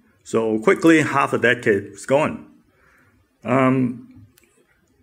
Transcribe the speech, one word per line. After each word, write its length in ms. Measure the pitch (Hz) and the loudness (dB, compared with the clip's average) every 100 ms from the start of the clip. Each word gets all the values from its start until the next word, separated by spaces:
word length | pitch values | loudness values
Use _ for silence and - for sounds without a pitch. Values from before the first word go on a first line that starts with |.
| _ _ | _ _
So 340 | - 113 113 110 143 | -6 -4 -2 0 0
quickly, 280 | 190 165 160 | 2 4 4
half 300 | 139 139 139 | 2 -2 -2
a 60 | 117 | 0
decade 460 | 117 123 123 98 101 - | 0 0 0 -2 -2 -12
is 80 | - | -2
gone. 280 | 139 143 - - _ _ _ _ _ _ _ _ _ | 0 0 -6 -16 _ _ _ _ _ _ _ _ _
Um, 800 | 110 131 131 131 123 - - - - _ _ _ _ _ _ _ | -4 0 0 0 -2 -6 -16 -20 -20 _ _ _ _ _ _ _